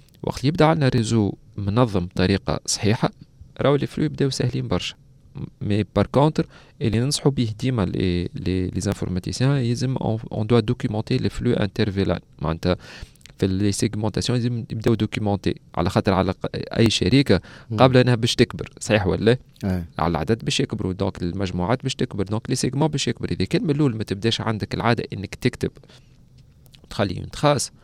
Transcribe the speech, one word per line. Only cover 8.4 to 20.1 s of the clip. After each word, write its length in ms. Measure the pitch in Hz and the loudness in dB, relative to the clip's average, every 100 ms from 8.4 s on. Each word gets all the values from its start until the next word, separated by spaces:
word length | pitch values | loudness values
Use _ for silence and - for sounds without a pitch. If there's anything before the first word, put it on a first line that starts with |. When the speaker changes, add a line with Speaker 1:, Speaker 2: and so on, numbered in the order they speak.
| 90 92 92 | -2 -2 -2
Speaker 1:
لي 140 | 95 | -2
زانفورماتيسيان، 720 | 98 98 - 90 - 90 127 | -2 -4 -4 -4 -4 -2 0
يلزم 460 | 143 117 117 123 131 | 0 0 -2 -2 -2
اون، 220 | - 113 - | -2 -4 -6
اون 140 | - 107 | -6 2
دوا 140 | 120 | 4
دوكيمونتي 560 | 110 123 113 107 - 131 | 4 -2 -2 -4 -2 -2
لي 120 | 101 | -2
فلو 240 | - 120 | -2 0
انتر 380 | - 101 - 107 | 0 0 0 0
فيلان، 300 | 95 95 - - - | 0 0 -2 -6 -6
معناتها 380 | 76 82 90 90 - - - - - - | -4 -2 0 -2 -4 -18 -18 -20 -20 -2
في 80 | 101 | 0
لي 260 | 95 101 | 2 0
سيغمونتاسيون 680 | 98 113 104 107 - - 123 | 0 -2 -2 -4 -2 -2 0
يلزم 200 | 120 120 | -2 -4
يبداو 360 | - 113 113 | -6 -2 0
دوكيمونتي، 600 | 110 107 - 107 101 95 - - | 2 0 -2 -2 0 -2 -4 -6
على 160 | - 90 | -2 0
خاطر 220 | 113 101 | 2 2
على 200 | 92 92 | 2 2
ق-، 460 | 90 - - - - | -2 -6 -6 -4 2
أي 120 | 113 | 2
شركة 500 | - 90 131 139 90 - - - | 4 4 4 6 2 2 -16 -8
Speaker 2:
مم. 80 | 113 | 4
Speaker 1:
قبل 180 | 127 127 | 6 8
أنها 180 | 123 | 6
باش 200 | 120 117 | 2 0
تكبر، 340 | - 120 - - - | 2 2 2 -10 -10
صحيح 260 | - 104 92 | 2 2 2
ولا 180 | 87 | 2
لا؟ 140 | 101 127 - _ 101 | 4 2 -2 _ -4
Speaker 2:
أي. 140 | 92 82 - | -2 -4 -2
Speaker 1:
على 120 | 82 | 0